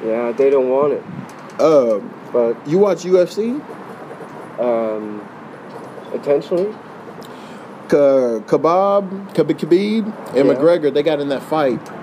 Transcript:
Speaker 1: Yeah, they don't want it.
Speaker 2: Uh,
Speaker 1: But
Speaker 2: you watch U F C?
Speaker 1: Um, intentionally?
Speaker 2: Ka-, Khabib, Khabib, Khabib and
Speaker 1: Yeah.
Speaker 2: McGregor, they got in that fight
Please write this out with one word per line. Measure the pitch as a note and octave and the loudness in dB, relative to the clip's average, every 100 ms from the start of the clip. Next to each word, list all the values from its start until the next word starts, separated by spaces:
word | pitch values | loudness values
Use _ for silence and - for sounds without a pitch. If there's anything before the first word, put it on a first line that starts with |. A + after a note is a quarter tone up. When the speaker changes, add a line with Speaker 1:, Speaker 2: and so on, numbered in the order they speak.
| A2 | -2
Speaker 1:
Yeah, | A2+ A#2 | -2 -2
they | A#2 C3+ | 2 4
don't | C#3 B2+ | 4 2
want | C3 D3 | 2 2
it. | C3 - - - - - - | 0 -6 -12 -14 -16 -18 0
Speaker 2:
Uh, | D3+ D3+ A#2+ G#2 - - - | 4 6 4 0 -2 -14 -4
Speaker 1:
But | B2 A#2 A#2 - | 0 2 0 0
Speaker 2:
you | E3+ | 2
watch | G3+ F3 F3 | 4 2 2
U | F#3 | 4
F | F3 | 4
C? | G3+ A3+ C#4 - - - - - - - - - - | 0 -4 -4 -8 -16 -16 -16 -16 -16 -16 -16 -16 -4
Speaker 1:
Um, | B2 A#2 A2+ G#2+ G#2+ G#2 G2+ - - - - - - - - | 0 0 0 -4 -6 -10 -14 -18 -18 -18 -16 -16 -16 -16 -10
intentionally? | A#2+ C#3+ C#3+ C#3+ F3 G3+ G#3+ - - - - - - - - - - - | -8 0 0 0 -2 -2 -6 -16 -18 -18 -18 -18 -18 -18 -18 -18 -18 0
Speaker 2:
Ka-, | D#3 C#3+ C3+ B2 A2+ G#2 | 4 6 6 4 -2 0
Khabib, | D3+ D3+ F3+ G3 G3+ F#3+ F#3+ G3 | 2 4 2 4 2 0 -8 -6
Khabib, | - D3+ D#3 | -2 0 0
Khabib | D#3 F3 G#3 A3 G#3+ - - B2 | 4 4 4 0 -2 -8 -4 2
and | C#3 | 4
Speaker 1:
Yeah. | C3 | 6
Speaker 2:
McGregor, | D#3 F3 D3 | 4 4 2
they | C#3 | 2
got | D3 D3 | 0 0
in | C#3+ | -2
that | C3 | -4
fight | - D#3 C#3+ A#2+ - - | -2 0 2 0 -6 -16